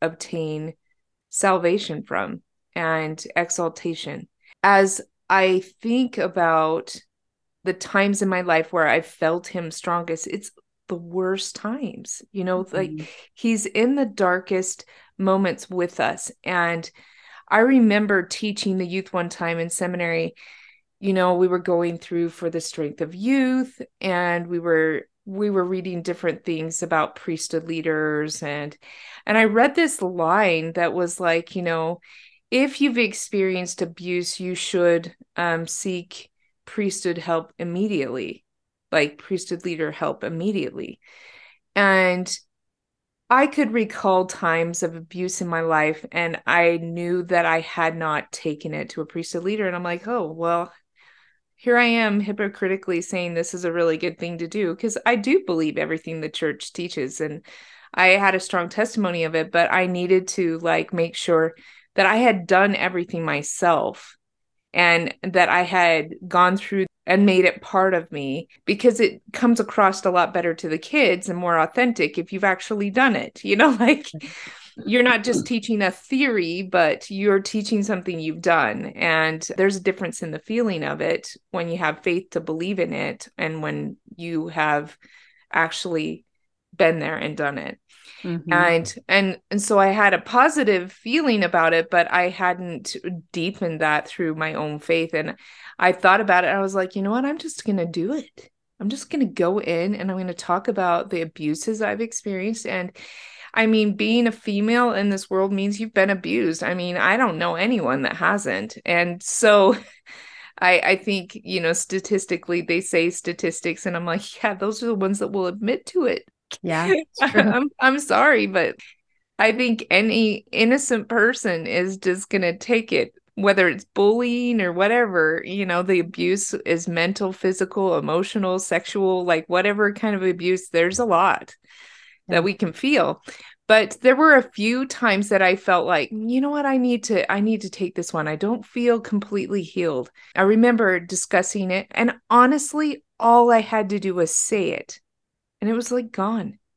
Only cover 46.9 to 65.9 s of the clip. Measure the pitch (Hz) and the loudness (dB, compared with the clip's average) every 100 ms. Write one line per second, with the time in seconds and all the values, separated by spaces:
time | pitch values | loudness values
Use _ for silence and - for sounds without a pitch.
46.9 | 170 175 180 175 175 165 165 165 - 165 | -6 -4 -4 0 0 2 0 -2 -2 -2
47.9 | 165 160 151 - - 165 151 160 151 143 | -2 -4 -4 -6 -8 -8 -8 -8 -10 -10
48.9 | - 156 170 165 175 180 214 190 180 175 | -10 -10 -10 -8 -6 -4 -4 -4 -4 -6
49.9 | 175 202 240 165 160 170 170 175 _ _ | -6 -4 -4 -4 -4 -2 -2 -4 _ _
50.9 | _ _ _ _ _ _ _ 247 240 240 | _ _ _ _ _ _ _ 2 4 4
51.9 | 233 220 202 202 208 202 202 185 190 190 | 2 2 0 -2 -4 -6 -4 -4 -4 -4
52.9 | 175 175 185 175 170 170 180 175 170 165 | -4 -4 -6 -4 -4 -6 -4 -4 0 0
53.9 | 160 180 170 170 170 165 208 185 165 226 | 0 -4 -6 -10 -8 -8 -4 -4 -2 -4
54.9 | - 240 240 226 370 - 165 156 160 160 | -2 0 0 2 2 2 -2 -2 -2 -4
55.9 | 160 165 160 156 - 160 147 - - 175 | -4 -8 -10 -8 -4 -4 -4 -12 -10 -8
56.9 | - 131 - 156 147 - - - - - | -6 -8 -6 -8 -8 -16 -20 -20 -20 -8
57.9 | - 185 196 196 185 185 185 180 214 233 | 4 6 6 6 2 0 -2 -2 -2 -2
58.9 | 226 190 175 160 160 156 170 170 185 185 | 0 -2 0 -2 -2 0 2 2 2 0
59.9 | 180 180 185 185 - 170 165 170 160 160 | 0 2 2 2 -2 -2 -2 0 0 0
60.9 | 170 165 - - 165 165 165 - - _ | -4 -4 -4 0 2 2 -4 -20 -20 _
61.9 | - 190 220 247 196 165 185 202 190 185 | 2 4 6 4 2 2 4 4 2 -2
62.9 | 175 180 170 160 143 147 - 175 160 - | -4 -6 -4 -4 -4 -6 0 2 2 0
63.9 | - - _ _ _ _ _ _ 170 175 | -6 -18 _ _ _ _ _ _ 2 4
64.9 | 170 170 - 190 180 175 180 180 185 170 | 4 0 -6 -2 2 4 4 2 2 4